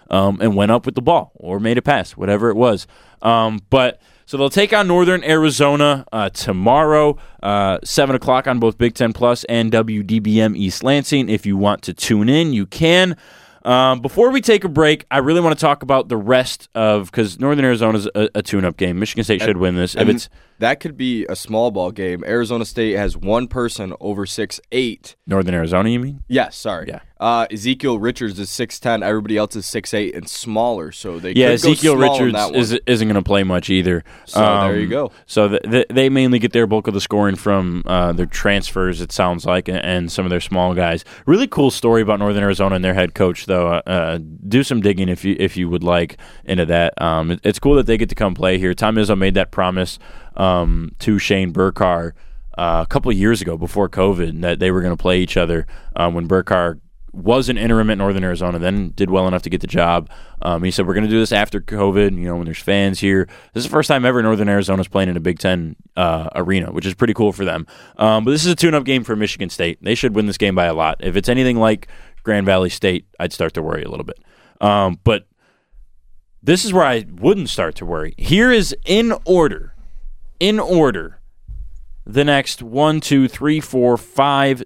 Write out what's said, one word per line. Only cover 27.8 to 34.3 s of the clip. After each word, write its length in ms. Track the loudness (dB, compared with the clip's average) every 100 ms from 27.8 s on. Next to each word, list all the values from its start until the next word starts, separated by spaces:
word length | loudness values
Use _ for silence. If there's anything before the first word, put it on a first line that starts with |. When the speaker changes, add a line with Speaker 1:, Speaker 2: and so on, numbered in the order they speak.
| -2 -2
Speaker 2:
Richards 400 | -2 -4 -6 -6
is 100 | -10
six 280 | -6 -8 -6
ten. 220 | -2 -2
Everybody 340 | 0 -2 -2 -2
else 180 | -2 -6
is 100 | -8
six 260 | -8 -6
eight 220 | -4 -4
and 120 | -8 -12
smaller, 640 | -12 -6 -2 -2 -2 -8
so 260 | -12 -12 -10
they 140 | -4
Speaker 1:
Yeah, 160 | 2 2 4
Speaker 2:
could 60 |
go 80 | 2
Speaker 1:
Ezekiel 220 | 2 2
Speaker 2:
small 80 | 4
in 60 | 4
Speaker 1:
Richards 200 | 2 0
Speaker 2:
that 100 | 0 -2
one. 20 |
Speaker 1:
is, 260 | 0 0 -2 0
isn't 220 | 0 2
gonna 140 | 0
play 200 | 0 0
much 260 | 0 -2 0
either. 340 | 0 2 -2 -4 -20
Speaker 2:
So 140 | -6